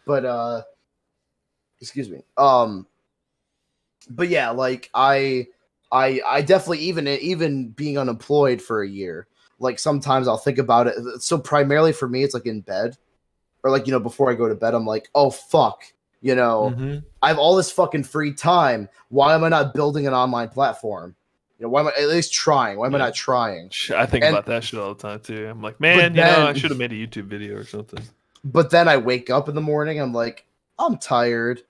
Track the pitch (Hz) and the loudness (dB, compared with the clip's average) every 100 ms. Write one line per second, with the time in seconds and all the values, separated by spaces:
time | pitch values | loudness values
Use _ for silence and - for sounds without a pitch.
0 | - 139 123 120 117 117 - _ _ _ | -4 -2 -2 -4 -4 -6 -10 _ _ _
1 | _ _ _ _ _ _ _ _ 120 139 | _ _ _ _ _ _ _ _ -14 -10
2 | 117 69 - - 139 127 113 98 92 _ | -10 -14 -8 2 4 4 2 -4 -14 _
3 | _ _ _ _ _ _ _ _ _ _ | _ _ _ _ _ _ _ _ _ _
4 | - 120 175 180 120 120 127 127 - 123 | -14 -6 0 0 0 -2 -2 -4 -6 2
5 | 135 139 135 127 123 _ _ _ - 127 | 4 4 2 -2 -6 _ _ _ -2 0
6 | 135 131 - 139 147 185 170 156 165 165 | 2 0 0 0 4 2 2 -4 -2 -4
7 | 139 139 165 170 160 139 120 110 151 143 | -2 -2 -2 -2 -2 -2 -6 -8 -4 -2
8 | 127 117 - 147 139 120 - 110 101 98 | -2 -4 0 4 4 2 -4 -6 -6 -8
9 | 90 82 - _ _ - 127 113 151 143 | -10 -12 -16 _ _ -6 -4 -2 -2 -2
10 | 143 131 123 131 143 127 117 117 120 113 | 0 0 2 0 0 -2 2 4 2 -2
11 | 120 120 - 165 - 147 139 147 160 151 | -10 -8 -4 -4 0 0 2 4 2 2
12 | 127 127 139 123 120 107 98 95 117 131 | -4 -2 -2 -2 -6 -8 -8 -4 -4 -8
13 | _ _ _ _ _ _ 131 135 117 127 | _ _ _ _ _ _ 0 0 0 -2
14 | 110 - 131 117 113 104 113 117 107 110 | -2 0 0 2 -2 0 0 -2 -2 -6
15 | - 147 139 - - 160 113 - - _ | -2 2 2 0 0 2 2 -2 -20 _
16 | _ _ 127 127 120 110 107 123 135 147 | _ _ 0 2 2 2 0 -2 -6 -8
17 | - - 147 156 156 190 170 - 165 151 | -12 0 0 4 4 4 2 0 0 0
18 | 135 156 147 143 165 175 143 113 101 _ | -4 -4 -6 -2 2 4 4 0 -6 _
19 | - 131 139 160 165 160 139 143 147 147 | -4 2 4 4 4 2 0 -2 -2 -2
20 | 139 127 127 120 113 123 127 110 110 92 | 0 0 0 -2 -4 -2 -2 -2 -8 -10
21 | 87 - _ _ _ - 117 135 151 135 | -14 -20 _ _ _ -12 -2 0 0 0
22 | 147 170 156 - - 143 113 101 127 139 | 0 0 0 -2 2 2 2 -2 -2 0
23 | 123 - - 123 113 87 92 - - 98 | -2 -4 -2 0 0 -6 -12 -10 -4 -2
24 | 120 127 151 151 - 117 113 113 98 104 | 0 2 2 2 -2 -6 -6 -8 -8 -8
25 | 104 104 - 110 110 110 107 - 156 175 | -12 -12 -12 -12 -12 -12 -12 0 4 6
26 | 175 170 170 165 147 139 151 131 120 110 | 4 4 6 6 4 0 -2 -4 -6 -6
27 | 113 110 98 104 104 104 113 104 107 110 | -10 -10 -12 -10 -10 -12 -12 -14 -12 -14
28 | 113 _ _ _ 135 143 156 170 165 135 | -16 _ _ _ -2 0 4 4 6 4
29 | 120 127 123 131 147 147 151 147 151 151 | 2 -2 0 -2 0 -6 -2 -2 -2 -4
30 | 131 117 117 - _ _ _ - 320 202 | -4 -4 -4 -8 _ _ _ -4 -2 -2
31 | - 123 120 117 120 123 | 0 0 2 0 -2 -6